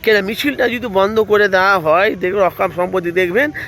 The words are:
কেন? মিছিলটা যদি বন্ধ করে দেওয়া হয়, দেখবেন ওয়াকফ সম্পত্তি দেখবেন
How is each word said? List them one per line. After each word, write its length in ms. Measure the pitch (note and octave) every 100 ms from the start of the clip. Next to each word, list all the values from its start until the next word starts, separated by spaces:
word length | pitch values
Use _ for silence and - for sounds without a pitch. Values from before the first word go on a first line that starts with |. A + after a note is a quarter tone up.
কেন? 220 | - G#3+
মিছিলটা 440 | F#3+ A3+ C#4+ C4+ C4
যদি 180 | A#3+ A#3+
বন্ধ 340 | F#3+ G3 A3
করে 280 | G#3 G#3 G#3
দেওয়া 300 | F#3+ F#3+ G3
হয়, 360 | D#3 E3 G#3
দেখবেন 260 | G3 F3+ G3
ওয়াকফ 360 | F3+ - F#3+ E3
সম্পত্তি 340 | F3+ F#3+ E3+
দেখবেন 400 | E3+ F3+ F#3+ D4 -